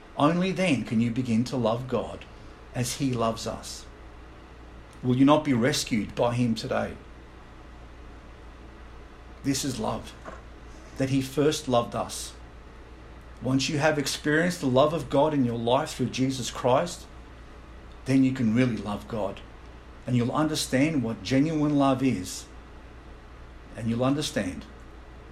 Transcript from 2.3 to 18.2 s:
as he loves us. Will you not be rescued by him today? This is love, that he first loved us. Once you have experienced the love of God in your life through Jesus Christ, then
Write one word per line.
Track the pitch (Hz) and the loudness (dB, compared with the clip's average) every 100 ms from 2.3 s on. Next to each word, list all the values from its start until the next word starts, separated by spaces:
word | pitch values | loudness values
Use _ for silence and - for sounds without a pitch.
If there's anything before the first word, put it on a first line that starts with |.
| - - - - | -18 -18 -18 -8
as | 127 120 - | -4 -2 0
he | 139 | 0
loves | 117 113 113 113 | 2 0 0 -6
us. | 90 - - - - - - - - - - - - - - | -8 -10 -12 -14 -18 -18 -18 -18 -20 -20 -20 -18 -18 -18 -2
Will | 123 127 | 2 6
you | |
not | 139 151 147 | 8 8 4
be | |
rescued | 120 131 147 - 110 90 - | 4 4 2 0 -2 0 0
by | 120 | 0
him | 120 120 110 | 2 0 0
today? | - 110 104 - - - - - - - - - - - - - - - - - - - - - - - - - | -2 -2 -2 -8 -16 -20 -20 -20 -20 -20 -20 -20 -18 -18 -18 -18 -18 -18 -18 -18 -18 -18 -18 -18 -18 -20 -20 -4
This | 135 135 | -2 0
is | 143 117 | -2 -2
love, | 110 113 - - - - - - - - - - | -4 -4 -8 -14 -16 -16 -16 -18 -18 -18 -10 -4
that | 135 | 0
he | 135 | 2
first | 127 156 147 151 - | 2 2 4 2 2
loved | 120 110 113 | 2 2 -4
us. | 92 - - - - - - - - - - - - - | -6 -8 -10 -14 -18 -18 -18 -18 -18 -18 -18 -18 -18 -6
Once | 117 135 - | 0 2 2
you | 143 | 2
have | 156 147 | 4 4
experienced | 139 - 151 151 180 175 | 0 -2 2 4 2 0
the | 135 | 4
love | 127 151 | 6 6
of | 160 123 | 2 2
God | 139 156 | 4 4
in | 147 120 | 4 2
your | 117 | 2
life | 117 131 160 | 2 2 2
through | - 120 | -2 -2
Jesus | - 131 127 110 | 0 0 0 -6
Christ, | - 127 135 175 - - - - - - - - - - - - | 0 4 4 4 -6 -14 -18 -18 -18 -18 -18 -18 -18 -18 -8 2
then | 135 | 6